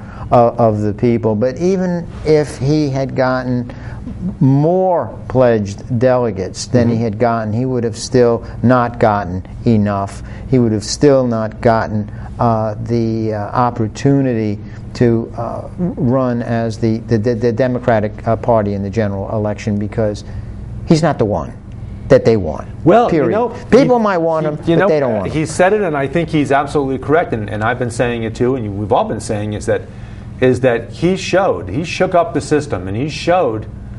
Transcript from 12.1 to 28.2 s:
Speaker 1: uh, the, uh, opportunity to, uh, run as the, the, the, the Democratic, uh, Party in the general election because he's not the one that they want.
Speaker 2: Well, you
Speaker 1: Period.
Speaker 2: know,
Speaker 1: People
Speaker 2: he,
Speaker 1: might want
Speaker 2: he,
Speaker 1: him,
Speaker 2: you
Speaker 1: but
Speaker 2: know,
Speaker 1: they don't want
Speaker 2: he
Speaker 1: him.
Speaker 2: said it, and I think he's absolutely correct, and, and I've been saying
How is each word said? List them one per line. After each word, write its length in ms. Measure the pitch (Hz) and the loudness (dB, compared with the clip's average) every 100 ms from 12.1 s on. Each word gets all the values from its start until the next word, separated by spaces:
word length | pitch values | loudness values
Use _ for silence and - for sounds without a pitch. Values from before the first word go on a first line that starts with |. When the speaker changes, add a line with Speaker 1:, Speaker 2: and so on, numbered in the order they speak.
| - - - | -8 -10 -2
Speaker 1:
uh, 360 | 120 110 110 107 | 0 2 0 -4
the, 500 | 113 117 113 110 110 | -2 0 0 0 -2
uh, 40 | 107 101 | -4 -4
opportunity 1080 | 120 123 120 107 - 143 139 131 113 107 101 - - - | 0 0 0 -4 0 2 2 2 0 -2 -4 -8 -14 -10
to, 360 | - 120 113 117 - | 0 2 2 -2 -6
uh, 320 | 113 113 - - | -8 -8 -10 -6
run 640 | 180 - 123 131 127 120 | -4 -2 0 2 0 -2
as 360 | 120 117 117 107 | -2 -2 -2 -2
the, 200 | 117 113 | 0 0
the, 180 | 113 117 | 0 0
the, 160 | 117 | 2
the 180 | 113 120 | 0 0
Democratic, 720 | 107 127 123 123 113 104 - - | 0 0 0 2 2 0 -4 -2
uh, 100 | 110 | -2
Party 360 | - 113 101 | 2 2 2
in 100 | 101 | -2
the 80 | 98 | -4
general 400 | 98 104 98 107 113 | -2 -2 -2 -4 -4
election 420 | 104 104 110 104 | -2 -4 -2 -2
because 460 | 104 117 107 104 - - - - - - - | -2 -2 -2 -2 -8 -12 -10 -12 -12 -6 2
he's 140 | 160 | 2
not 160 | 160 139 | 2 0
the 60 | 110 | 0
one 260 | 90 65 - - - - - - | 0 -4 -12 -16 -14 -12 -6 4
that 160 | 131 | 6
they 120 | - 110 | 6 2
want. 280 | 85 69 - - | 2 -6 -10 -2
Speaker 2:
Well, 200 | 143 214 233 | 4 4 4
you 40 | |
Speaker 1:
Period. 220 | 165 123 | 2 2
Speaker 2:
know, 160 | 208 240 - - | 0 -2 -4 2
Speaker 1:
People 280 | 233 269 240 | 4 6 4
Speaker 2:
he, 40 | |
Speaker 1:
might 140 | 214 180 | 2 0
want 280 | 165 160 151 | 0 0 -2
Speaker 2:
he, 60 | |
Speaker 1:
him, 60 | 151 | -2
Speaker 2:
you 160 | 165 165 | 0 2
Speaker 1:
but 40 | |
Speaker 2:
know, 80 | 196 | 4
Speaker 1:
they 100 | 151 | 4
don't 140 | 131 | 2
want 180 | 110 107 | 0 -2
Speaker 2:
he 80 | 139 | -2
Speaker 1:
him. 40 | 156 | -2
Speaker 2:
said 260 | - 185 | 2 4
it, 80 | 214 | 4
and 120 | 190 147 | 0 -2
I 100 | 139 | -2
think 240 | 170 156 | -2 0
he's 200 | 156 127 | 0 2
absolutely 480 | 139 139 151 135 131 | 2 2 0 0 -2
correct, 340 | - 156 175 | 2 2 2
and, 160 | 117 104 | -2 -4
and 120 | 107 | -2
I've 160 | 110 120 | -2 -2
been 120 | 123 | -2
saying 320 | 107 123 117 | -2 -2 -2